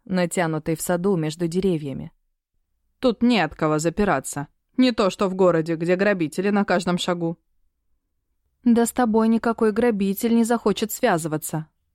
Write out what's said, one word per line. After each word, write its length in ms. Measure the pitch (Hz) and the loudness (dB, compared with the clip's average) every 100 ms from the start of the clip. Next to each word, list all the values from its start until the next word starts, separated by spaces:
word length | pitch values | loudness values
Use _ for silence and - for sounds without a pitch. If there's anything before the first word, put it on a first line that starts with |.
натянутой 720 | - 185 175 - 165 156 165 160 | -4 -2 0 0 -2 -2 -4 -4
в 40 | |
саду 360 | - 175 190 180 | -2 -2 0 -2
между 320 | 156 160 170 | -2 -4 -4
деревьями. 640 | 180 190 160 147 131 156 - _ _ _ _ _ _ _ _ | -2 -2 -2 -6 -12 -14 -20 _ _ _ _ _ _ _ _
«Тут 220 | 254 208 | -2 2
не 180 | 233 226 | 2 2
от 160 | 156 - | 0 0
кого 240 | 160 151 | 0 0
запираться. 680 | 170 165 202 139 - 147 143 _ _ - | 0 0 0 0 -2 -8 -10 _ _ 0
Не 160 | 254 | 2
то 180 | 233 190 | 2 0
что 180 | - 196 | 0 -2
в 60 | |
городе, 400 | 190 185 165 160 | 4 4 4 0
где 220 | 160 170 185 | -2 0 2
грабители 540 | 202 190 151 - 196 | 2 0 -2 -2 0
на 140 | 202 | 0
каждом 340 | 202 175 180 180 | 2 0 0 -2
шагу». 400 | - 175 165 170 _ _ _ _ _ _ _ _ _ _ _ _ | -2 -2 -4 -6 _ _ _ _ _ _ _ _ _ _ _ _
«Да 240 | 240 233 233 | 2 2 2
с 60 | |
тобой 340 | - 247 220 220 | 0 2 2 2
никакой 460 | 226 240 226 220 | 2 0 0 0
грабитель 640 | 208 240 202 196 190 233 233 | 2 0 0 -2 -2 2 2
не 80 | |
захочет 480 | 226 240 214 190 214 | 2 0 0 -2 -4
связываться», 760 | - 240 170 160 156 - 156 156 _ _ | -2 0 0 -2 -6 -6 -8 -10 _ _